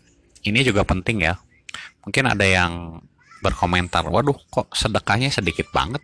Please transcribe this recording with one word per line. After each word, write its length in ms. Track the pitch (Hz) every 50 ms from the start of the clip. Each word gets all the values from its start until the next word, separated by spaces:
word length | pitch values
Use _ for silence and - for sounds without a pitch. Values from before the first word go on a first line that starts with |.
| _ _ _ _ _ _ - - -
ini 220 | 104 107 127 135
juga 160 | 127 98 101 92
penting 400 | - 92 92 - - 107 101 80 80
ya. 100 | 92 - - _ _ _ _ - - - - - _ _ -
Mungkin 240 | 104 - 139 135
ada 160 | 120 107 101 101
yang 560 | 95 92 92 90 85 85 85 85 82 80 - - - _ _ _ - - - -
berkomentar, 580 | 95 - - 92 87 90 90 90 87 - 85 80 80
"Waduh, 260 | 85 110 139 143 135 - _ _
kok 240 | - 127 - - -
sedekahnya 560 | - - 120 101 - - - 101 117 131 139
sedikit 380 | - - 95 85 - - - -
banget, 320 | - 67 67 95 127 147